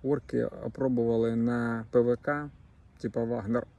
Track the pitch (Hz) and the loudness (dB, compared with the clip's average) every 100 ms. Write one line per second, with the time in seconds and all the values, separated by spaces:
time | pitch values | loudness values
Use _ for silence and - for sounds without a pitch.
0 | 131 147 - 120 117 - - - 135 123 | 0 -2 0 -2 -2 -4 -10 -2 0 2
1 | 117 113 117 117 117 120 117 117 110 123 | 2 2 2 2 0 0 -2 -4 2 4
2 | 120 120 - 147 147 - - - - - | 4 2 -2 -4 -6 -14 -20 -20 -20 -10
3 | 113 117 117 120 101 117 - | -6 -4 -2 -4 -2 -2 -4